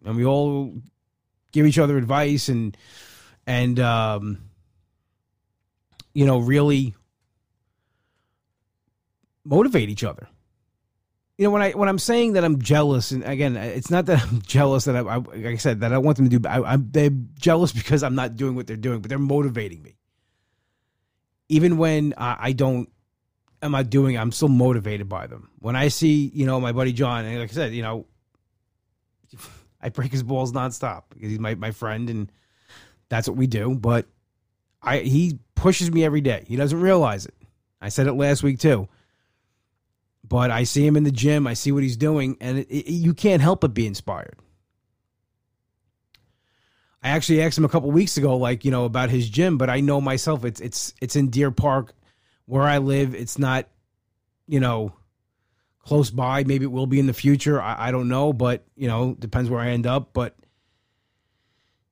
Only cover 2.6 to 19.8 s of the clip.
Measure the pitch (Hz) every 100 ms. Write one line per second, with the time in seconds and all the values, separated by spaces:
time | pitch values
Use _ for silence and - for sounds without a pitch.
2.6 | 110 - - - - - - _ - 123
3.6 | 123 123 120 113 110 104 104 98 - _
4.6 | _ _ _ _ _ _ _ _ _ _
5.6 | _ _ _ - - 143 139 127 120 143
6.6 | 147 139 127 - _ _ _ _ _ _
7.6 | _ _ _ _ _ _ _ _ _ _
8.6 | _ _ _ _ _ _ _ _ 147 160
9.6 | 262 185 101 101 104 - - _ _ _
10.6 | _ _ _ _ _ _ _ - 202 208
11.6 | 196 202 196 190 - 233 233 190 170 139
12.6 | 113 147 143 127 - 131 110 139 143 117
13.6 | 113 98 - 180 175 147 92 113 - 135
14.6 | 139 135 139 123 104 120 127 85 117 113
15.6 | 143 107 117 131 151 135 127 120 78 127
16.6 | 104 139 113 151 147 135 113 - 170 165
17.6 | 175 113 - 147 135 131 123 117 135 123
18.6 | 117 110 123 113 107 135 139 143 139 110
19.6 | 101 82